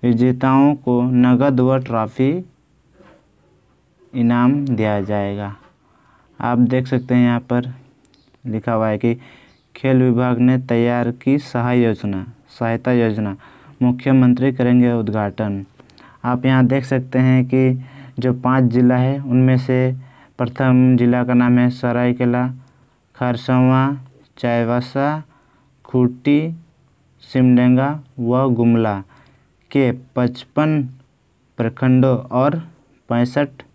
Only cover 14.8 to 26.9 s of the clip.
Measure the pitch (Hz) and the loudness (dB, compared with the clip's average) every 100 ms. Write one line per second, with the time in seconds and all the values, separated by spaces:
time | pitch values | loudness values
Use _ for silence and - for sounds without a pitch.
14.8 | 123 120 110 110 104 95 107 98 98 _ | 2 0 -2 -4 -4 -4 -6 -6 -10 _
15.8 | - _ - _ 123 123 127 131 123 135 | -20 _ -20 _ -6 -2 0 2 2 0
16.8 | 131 131 131 127 131 127 127 131 131 127 | -2 -4 -2 -2 2 2 2 0 0 0
17.8 | 131 - - - 127 123 127 131 127 120 | -8 -20 -18 -6 -4 -2 -2 2 2 2
18.8 | 123 123 127 139 139 123 131 131 131 127 | 2 2 0 -2 -2 2 2 2 0 0
19.8 | 127 127 - _ _ - 120 123 131 127 | 0 -4 -12 _ _ -8 -8 -2 2 4
20.8 | 127 127 120 123 123 123 123 123 123 123 | 4 4 2 0 0 0 2 2 2 -2
21.8 | 123 120 123 123 123 123 127 127 - _ | -4 -2 -2 0 -2 0 -4 -6 -20 _
22.8 | _ _ _ - 123 120 - 127 127 131 | _ _ _ -8 -4 -4 -2 2 4 2
23.8 | 135 139 - _ _ _ 123 117 117 120 | 0 -4 -12 _ _ _ -4 -2 -2 -2
24.8 | 123 139 139 156 151 _ _ _ _ _ | -4 -4 -4 -4 -10 _ _ _ _ _
25.8 | - 127 123 123 - 147 160 165 - _ | -6 0 0 -2 0 0 -2 -10 -18 _
26.8 | _ | _